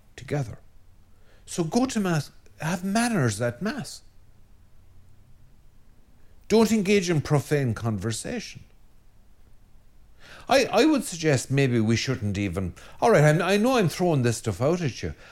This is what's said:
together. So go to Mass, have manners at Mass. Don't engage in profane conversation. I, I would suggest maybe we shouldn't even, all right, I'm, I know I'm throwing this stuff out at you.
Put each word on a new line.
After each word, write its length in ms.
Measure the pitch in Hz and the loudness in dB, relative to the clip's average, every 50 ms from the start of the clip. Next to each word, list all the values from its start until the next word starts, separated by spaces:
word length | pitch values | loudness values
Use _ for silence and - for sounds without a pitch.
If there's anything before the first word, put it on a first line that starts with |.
| - - - | -20 -20 -20
together. 420 | - - - - 147 131 110 - - - - - - - - - - - - - - - - - - - | -16 -10 -6 -6 -6 -6 -6 -10 -18 -20 -20 -20 -20 -20 -20 -20 -20 -20 -20 -20 -20 -20 -20 -20 -20 -20
So 160 | - - - 170 | -10 -6 -4 -4
go 240 | 156 - 240 262 | 0 0 0 0
to 140 | 262 - 220 | 0 -2 -2
Mass, 320 | 196 180 170 151 - - - - - - - - | 0 0 0 0 -2 -4 -10 -20 -20 -20 -14 -8
have 220 | 151 160 185 180 180 | -6 -6 -4 -4 -4
manners 580 | 196 196 226 240 240 226 175 131 117 104 98 | -2 0 0 0 0 0 0 0 0 0 -2
at 220 | 120 120 117 - 180 | -4 -4 -4 -6 -6
Mass. 400 | 214 302 254 160 - - - - - - - - - - - - - - - - - - - - - - - - - - - - - - - - - - - - - - - - - - - - - - - - - - - - - | -6 -6 -8 -10 -12 -14 -18 -20 -20 -20 -20 -20 -20 -20 -20 -20 -20 -20 -20 -20 -20 -20 -20 -20 -20 -20 -20 -20 -20 -20 -20 -20 -20 -20 -20 -20 -20 -20 -20 -20 -20 -20 -20 -20 -20 -20 -20 -20 -20 -20 -20 -20 -20 -20 -14 -4 2
Don't 240 | 196 226 226 202 226 | 4 4 4 4 4
engage 360 | 220 185 190 208 202 180 175 | 0 2 2 2 2 2 2
in 120 | 175 147 | 0 0
profane 540 | - - 151 139 - - 151 143 139 117 107 | 0 2 0 0 0 0 -2 0 0 0 -2
conversation. 920 | - 104 117 107 95 90 113 110 - - - 247 233 - - - - - - - - - - - - - - - - - - - - - - - - - - - - - - - - - - - - - - - - - | -2 -4 -4 -4 -4 -4 -6 -6 -6 -8 -8 -8 -8 -10 -12 -16 -18 -20 -20 -20 -20 -20 -20 -20 -20 -20 -20 -20 -20 -20 -20 -20 -20 -20 -20 -20 -20 -20 -20 -20 -20 -20 -20 -20 -20 -20 -20 -20 -20 -20 -20 -20 -10 -2
I, 200 | - 240 277 226 | 2 2 2 2
I 180 | - - 208 262 | 2 2 4 4
would 200 | 311 311 254 196 | 4 4 2 -2
suggest 460 | - 175 160 160 156 139 123 - - | -4 -8 -4 0 0 0 0 0 0
maybe 300 | 131 139 139 127 120 117 | 0 2 2 2 2 2
we 160 | 107 110 113 | 2 2 0
shouldn't 400 | 110 - 135 127 - 104 104 95 | 0 0 -2 -4 -4 -4 -4 -4
even, 380 | 101 101 98 82 95 95 85 - - - - - - | -2 -4 -4 -4 -4 -6 -8 -8 -12 -18 -18 -6 0
all 100 | - 240 | 2 4
right, 140 | 214 156 147 | 6 6 6
I'm, 160 | 151 151 170 | 6 4 4
I 160 | 175 180 196 | 2 2 2
know 220 | 208 214 254 269 233 | 2 2 2 2 2
I'm 100 | 196 147 | 2 0
throwing 340 | - - 185 175 156 135 117 | 0 0 0 0 2 2 2
this 160 | 120 113 - | 0 -2 -2
stuff 220 | - 113 95 87 | -4 -6 -4 -2
out 220 | 127 147 175 175 175 | 0 0 0 0 -2
at 200 | 127 - - - | -6 -6 -6 -8
you. 120 | 82 76 - - - | -8 -8 -10 -16 -20